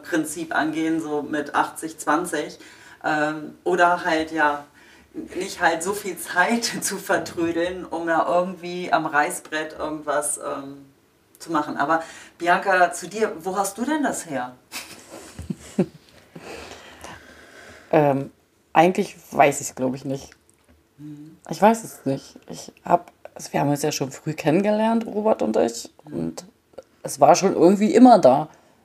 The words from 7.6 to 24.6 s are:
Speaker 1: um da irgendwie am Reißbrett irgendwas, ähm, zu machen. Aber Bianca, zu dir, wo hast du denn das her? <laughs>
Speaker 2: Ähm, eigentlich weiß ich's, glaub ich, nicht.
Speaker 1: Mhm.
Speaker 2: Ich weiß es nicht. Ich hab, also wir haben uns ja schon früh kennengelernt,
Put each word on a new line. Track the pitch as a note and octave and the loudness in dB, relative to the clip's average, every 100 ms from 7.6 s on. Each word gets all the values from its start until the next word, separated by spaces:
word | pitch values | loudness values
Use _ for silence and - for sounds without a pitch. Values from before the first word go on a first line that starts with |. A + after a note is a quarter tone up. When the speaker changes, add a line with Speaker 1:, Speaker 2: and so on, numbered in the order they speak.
| F3 F#3 - | -2 -4 -8
Speaker 1:
um | E3 E3 | -6 -2
da | E3 - | 0 2
irgendwie | F3 F#3 F3+ F3+ F3+ F3+ | 2 0 -6 -8 -8 -2
am | E3 D#3 | -2 0
Reißbrett | D3 D#3+ F3+ - D#3 D#3 - | 0 0 -4 -8 -8 -6 -8
irgendwas, | D#3 D#3 D3 C#3+ D3 - | -8 -6 -2 -2 -2 -6
ähm, | C#3+ C#3+ C#3 C#3 C#3 _ _ _ _ - | -6 -8 -10 -16 -20 _ _ _ _ -18
zu | D#3+ | -4
machen. | D#3+ C#3 B2 | -4 -2 -2
Aber | C#3+ D#3+ - - - - | 0 0 -2 -16 -20 -4
Bianca, | E3+ F#3 G3 F3+ F3 | 2 2 4 4 2
zu | - F3 | 0 -8
dir, | G#3 G#3+ E3 | -2 -2 -4
wo | F3+ G3 | -6 -4
hast | G3 - | -4 -4
du | B3+ | -2
denn | D#4 | -2
das | B3+ - E3+ | -2 -4 -8
her? | C3+ B2+ - _ - - - - - - - - - - - | -8 -8 -12 _ -16 -14 -20 -20 -20 -20 -16 -10 -10 -8 -4
<laughs> | - - _ - _ - - - - - - - - - - - - - - - - | -4 -4 _ -20 _ -20 -16 -16 -16 -18 -20 -20 -18 -18 -20 -20 -20 -20 -20 -18 0
Speaker 2:
Ähm, | E3 D3 C3+ C#3 _ _ _ _ | 4 4 2 -2 _ _ _ _
eigentlich | - F3 F#3 G3 - - | 4 4 4 -4 -6 -6
weiß | - C#3+ C#3 | 4 4 4
ich's, | - - | -6 -4
glaub | C3 C3 | -4 -4
ich, | C#3 | -6
nicht. | C3+ - _ _ _ _ _ _ - | -8 -10 _ _ _ _ _ _ -20
Speaker 1:
Mhm. | D3+ D3 D3+ - - | -16 -16 -18 -18 -10
Speaker 2:
Ich | D#3+ | 2
weiß | G3+ A3+ | 4 4
es | C#3+ - C#3 | -4 -8 -4
nicht. | C#3 - - - | -4 -6 -20 -18
Ich | - - - - | -16 -16 -12 0
hab, | F3 - _ - | 0 0 _ -20
also | - - | -18 -8
wir | F#3 | -2
haben | C#3+ | 0
uns | C#3+ | 0
ja | D3+ | -2
schon | - C3+ | -2 -6
früh | - - | -8 -8
kennengelernt, | D3+ D#3 E3+ | -4 2 2